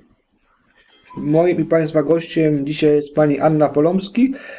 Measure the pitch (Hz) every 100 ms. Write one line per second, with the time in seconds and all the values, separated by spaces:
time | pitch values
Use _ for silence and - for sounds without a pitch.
0 | _ _ _ _ _ _ _ _ _ _
1 | _ - 143 156 180 165 156 165 151 156
2 | 147 165 165 165 156 147 139 151 151 147
3 | 147 - 151 139 156 156 147 147 156 190
4 | - - 262 269 -